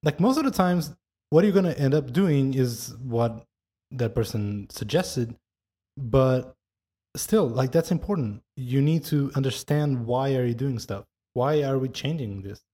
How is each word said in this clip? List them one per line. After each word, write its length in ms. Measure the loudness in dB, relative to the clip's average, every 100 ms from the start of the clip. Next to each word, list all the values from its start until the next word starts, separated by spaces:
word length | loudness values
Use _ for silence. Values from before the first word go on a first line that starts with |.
like, 160 | -2 2
most 180 | 2 2
of 60 | 0
the 60 |
times, 420 | 2 2 2 -2 -10 _ _ _
what 140 | 4
you're 100 | 6
gonna 180 | 4 2
end 220 | 2 2
up 180 | 2 0
doing 420 | 0 2 4 2 2
is 400 | 0 -2 -12 -12
what 480 | -4 0 0 -2 -16 _ _ _ _
that 240 | -4 -2 0
person 520 | -2 -2 -4 -4 -10
suggested, 640 | -10 -2 -2 -2 -4 -4 -6 _ _ _ _ _ -12
but 580 | 0 2 4 2 -2 -16 _ _ _ _ _ -12
still, 320 | 0 2 2
like, 240 | 0 2
that's 200 | 2 2
important. 520 | -2 -2 -2 -2 -6 _ -12
You 260 | -2 2
need 220 | 2 2 0
to 260 | 0 0 0
understand 680 | -2 -4 -2 0 0 -2 -2
why 300 | 0 0 0
are 100 | 0
you 80 | -2
doing 240 | -2 -4
stuff? 260 | -6 -10 -10 _ _
Why 300 | -2 0 2
are 140 | 0 0
we 120 | -2
changing 520 | -4 -6 -4 -6 -8
this? 220 | -12 -14 _